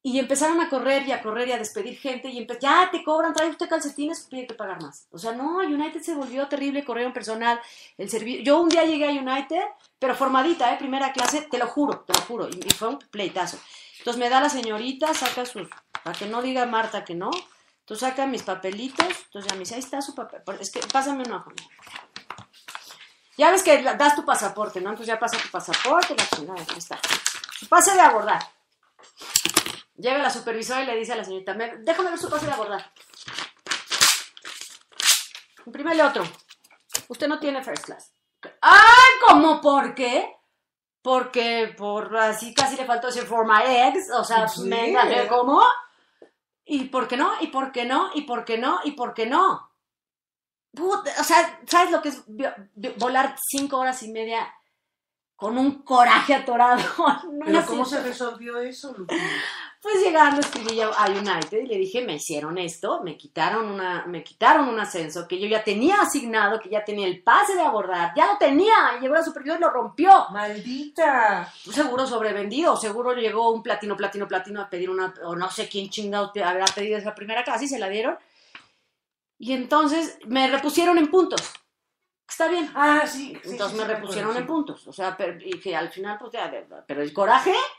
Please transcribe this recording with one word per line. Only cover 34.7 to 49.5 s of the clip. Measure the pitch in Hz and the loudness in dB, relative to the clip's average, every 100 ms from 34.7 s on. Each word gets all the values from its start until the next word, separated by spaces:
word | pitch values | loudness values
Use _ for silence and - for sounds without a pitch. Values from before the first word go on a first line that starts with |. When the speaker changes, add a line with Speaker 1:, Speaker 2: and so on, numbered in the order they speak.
| - _ - - - - - _ _ - | -20 _ -4 0 0 -2 -18 _ _ -18
Speaker 1:
Imprímele | 277 285 330 | -8 -2 2
otro. | 294 - 170 - _ - _ _ _ - - | 2 2 -6 -10 _ -20 _ _ _ -10 -10
Usted | 240 294 | -6 -4
no | 302 | -4
tiene | 302 269 | -4 -6
first | 247 147 | -8 -12
class". | - - - _ _ _ - _ | -12 -18 -20 _ _ _ -20 _
"Ay, | 285 381 440 480 523 523 480 | 10 12 12 12 12 10 10
¿cómo | 294 320 302 | 10 10 6
por | 294 277 269 | 4 4 2
qué?". | - 247 262 381 - _ _ _ _ _ _ | -2 0 0 -2 -10 _ _ _ _ _ _
Porque | 254 262 254 247 233 233 220 170 | 0 0 2 -2 0 0 -2 -4
por | 202 208 202 220 | -6 -6 -4 0
así | 220 214 233 | 0 0 -6
casi | - 269 254 | -2 -2 -2
le | |
faltó | 254 240 247 | -4 -2 -2
decir, | 240 | -6
"For | 185 233 220 | -4 -2 4
my | 214 247 | 4 4
ex", | 254 254 285 - | 4 4 2 -2
o | 233 | -4
sea, | 208 226 220 | 0 0 0
Speaker 2:
Sí. | - 190 | -4 -4
Speaker 1:
venga, | 233 226 240 233 240 226 | -2 0 2 2 2 2
¿cómo? | 240 247 311 494 494 - _ _ _ - _ _ _ | 2 4 6 6 4 -4 _ _ _ -20 _ _ _
"¿Y | _ 285 262 | _ -4 -2
por | 262 220 | -4 -4
qué | 247 | -2
no? | 339 415 | -2 -2
¿Y | 320 | -4
por | 262 262 | -4 -4
qué | 247 | -6
no? | 240 269 370 | -2 0 0
¿Y | 311 | -4
por | - 240 | -6 -8
qué | 226 226 | -4 -4
no? | 254 349 | -2 -2
¿Y | 294 | -4
por | 277 233 | -6 -8
qué | 208 226 | -4 -2
no?". | 294 381 | 2 2